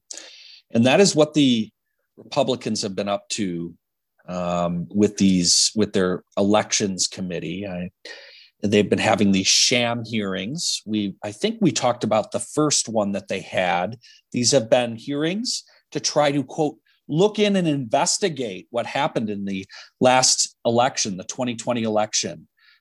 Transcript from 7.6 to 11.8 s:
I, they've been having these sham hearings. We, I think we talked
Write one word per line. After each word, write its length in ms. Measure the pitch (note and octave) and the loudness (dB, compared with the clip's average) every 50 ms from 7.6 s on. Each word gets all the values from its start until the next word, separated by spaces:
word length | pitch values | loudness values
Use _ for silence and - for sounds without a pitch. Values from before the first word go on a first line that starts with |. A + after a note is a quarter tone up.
| G#2 | -8
I, 240 | G2 F2+ F2 F2+ F#2 - _ - - - - - - - - - _ _ _ - | -8 -8 -8 -8 -10 -12 _ -20 -20 -18 -18 -20 -20 -20 -20 -20 _ _ _ -2
they've 260 | G2+ G#2+ G#2 G2+ - | 2 4 4 4 4
been 100 | - G2+ | 2 2
having 340 | G2 A2 G#2 G2 G#2+ G2 G2 | 2 2 4 4 4 4 4
these 160 | F#2+ F#2+ - | 4 2 2
sham 560 | - - - - B2+ B2 A#2+ A#2 A#2+ A#2+ A2+ | 2 2 2 2 2 2 0 0 -2 -4 -6
hearings. 760 | G#2+ A#2 A2 G#2 G2 F#2 F#2+ F#2+ G#2+ C#3+ F3 - - - - - | -6 -4 -4 -4 -4 -4 -6 -6 -6 -8 -6 -6 -4 -6 -6 -6
We, 300 | G#2 G#2+ G#2+ G2+ G2 F#2 - - | -4 -2 -2 -2 -2 -4 -8 -10
I 100 | A2 G#2+ | -12 -6
think 260 | - - G#3+ A3 A3+ | -4 -4 -4 -2 0
we 120 | G#3 D#3 A2+ | 0 0 2
talked 320 | - | 2